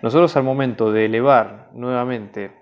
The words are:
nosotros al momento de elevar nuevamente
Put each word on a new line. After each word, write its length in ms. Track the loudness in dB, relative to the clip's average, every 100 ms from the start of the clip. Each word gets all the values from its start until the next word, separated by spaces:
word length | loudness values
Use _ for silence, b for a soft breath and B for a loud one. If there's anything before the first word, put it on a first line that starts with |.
nosotros 340 | 2 2 4 2
al 80 |
momento 480 | 0 -2 -2 0 0
de 140 | 0 0
elevar 640 | 0 4 4 2 -8 -20
nuevamente 800 | -12 -6 -4 -4 -8 -10 -12 -14 _